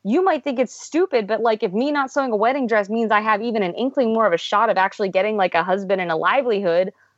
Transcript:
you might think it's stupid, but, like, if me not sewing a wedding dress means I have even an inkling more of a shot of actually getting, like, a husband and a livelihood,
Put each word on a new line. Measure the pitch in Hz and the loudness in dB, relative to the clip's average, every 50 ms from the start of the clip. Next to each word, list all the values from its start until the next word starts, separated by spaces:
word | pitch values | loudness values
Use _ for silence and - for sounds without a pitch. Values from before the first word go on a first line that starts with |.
| - | -4
you | 190 233 359 370 | -2 0 2 2
might | 381 320 277 - | 2 0 0 -2
think | 285 254 247 | -2 -2 -2
it's | 247 - - | -2 -2 -4
stupid, | - - - - 320 370 - - 233 214 | -12 -10 -4 0 0 0 2 0 0 0
but, | 190 220 208 226 | 0 -2 0 0
like, | 233 226 220 233 | 0 0 0 0
if | 190 175 | -2 -2
me | 220 262 294 294 | 0 0 0 0
not | 285 269 262 | -2 -2 -2
sewing | - 294 269 254 220 | -2 -2 -2 0 0
a | |
wedding | 202 214 240 269 285 254 | 0 2 2 0 0 0
dress | 214 226 214 202 190 | 0 0 0 0 0
means | 220 233 226 208 | -2 -2 0 2
I | 220 208 | 2 2
have | 214 220 214 202 226 | 2 2 0 0 0
even | 240 220 226 196 | -2 -2 -2 -2
an | 185 - | -2 -2
inkling | - 233 269 262 294 247 226 220 | -2 -4 -2 0 0 0 0 2
more | 226 220 | 2 2
of | 196 170 | 2 2
a | 165 | 0
shot | - - 208 202 226 220 | -2 0 0 2 2 2
of | 185 190 | 2 2
actually | 190 196 - - 208 190 | 0 0 0 -2 -4 -2
getting, | 175 190 196 214 220 | 0 0 0 0 0
like, | 208 185 175 - | 0 0 0 0
a | 170 165 | 0 0
husband | 190 185 202 196 185 196 185 | 0 0 -2 -2 -2 -2 -2
and | 180 170 | 0 -2
a | 165 | -2
livelihood, | 160 165 180 220 277 262 247 214 196 202 175 165 175 190 190 - _ _ _ _ | 0 0 0 0 0 0 0 0 0 0 0 2 2 0 -2 -4 _ _ _ _